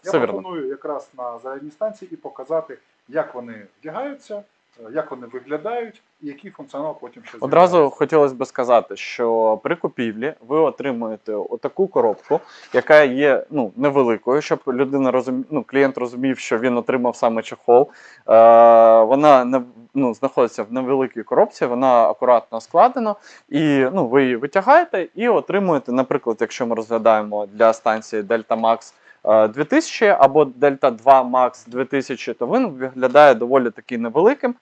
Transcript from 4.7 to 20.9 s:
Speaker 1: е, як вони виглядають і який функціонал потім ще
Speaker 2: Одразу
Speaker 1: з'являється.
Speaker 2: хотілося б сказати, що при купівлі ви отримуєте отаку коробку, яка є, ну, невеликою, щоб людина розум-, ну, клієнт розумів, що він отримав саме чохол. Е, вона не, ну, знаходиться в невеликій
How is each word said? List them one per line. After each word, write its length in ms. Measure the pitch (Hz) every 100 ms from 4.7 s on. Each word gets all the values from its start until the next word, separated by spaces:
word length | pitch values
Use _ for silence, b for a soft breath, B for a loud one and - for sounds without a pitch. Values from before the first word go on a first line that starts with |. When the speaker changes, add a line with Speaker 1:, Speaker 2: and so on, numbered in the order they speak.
| _
Speaker 1:
е, 20 | 113
як 160 | 143 151
вони 160 | 131 120
виглядають 760 | 127 123 151 180 240 233 _ _ _
і 40 | 147
який 240 | 143 202
функціонал 460 | - 139 139 151 147
потім 240 | 120 120
ще 140 | 117 117
Speaker 2:
Одразу 300 | 131 156 180
Speaker 1:
з'являється. 280 | 175 143 -
Speaker 2:
хотілося 360 | 139 156 143
б 120 | 127 131
сказати, 500 | - 123 120 98 98
що 640 | - - 117 113 110 107
при 140 | - 170
купівлі 580 | 165 - 117 107 135 156 117
ви 80 | 151
отримуєте 760 | 156 120 139 120 113 110 -
отаку 520 | 104 92 117 143 - 190
коробку, 540 | 147 117 101 - 156 B B B
яка 300 | 123 - 151
є, 420 | 143 127 147 123 -
ну, 220 | 147 110 113
невеликою, 680 | 143 139 123 110 - 139
щоб 180 | 151 151 -
людина 420 | 123 135 139 131
розум-, 340 | 127 123 127 131
ну, 120 | 151
клієнт 360 | 113 135 139 131
розумів, 400 | 123 123 135 127
що 200 | - 117
він 200 | 127 120
отримав 380 | 117 131 120 113
саме 260 | 123 113
чохол. 480 | 110 120 - 120 143 B B B -
Е, 40 | 113 113 117 117 113 113 113
вона 400 | 110 135 151 135
не, 180 | 123 131 123 113 117
ну, 200 | 135 127
знаходиться 480 | 110 135 - 120 -
в 100 | 104
невеликій 500 | 123 127